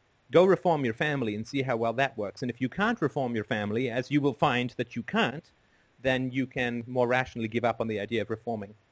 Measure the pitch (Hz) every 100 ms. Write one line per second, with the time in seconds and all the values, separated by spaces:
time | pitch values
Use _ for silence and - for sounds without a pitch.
0 | _ _ - 156 190 170 180 151 127 107
1 | 147 143 113 104 113 139 131 113 113 117
2 | 135 107 98 - 123 - 127 - 220 127
3 | 147 147 123 117 - 110 104 113 127 120
4 | - 143 139 - 151 123 123 - 120 117
5 | - 214 120 - - _ _ _ _ _
6 | 131 127 131 131 127 135 123 120 117 127
7 | 120 127 127 117 110 113 117 110 113 104
8 | 101 113 101 110 120 110 101 - _